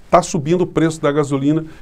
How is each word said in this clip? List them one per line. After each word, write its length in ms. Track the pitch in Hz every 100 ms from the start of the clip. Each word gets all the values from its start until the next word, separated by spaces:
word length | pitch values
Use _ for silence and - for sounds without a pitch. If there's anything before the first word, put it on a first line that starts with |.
| -
tá 120 | 175
subindo 400 | 170 175 139 175
o 60 | 180
preço 340 | - 160 160
da 100 | 147
gasolina 540 | 147 139 139 139 160 156 -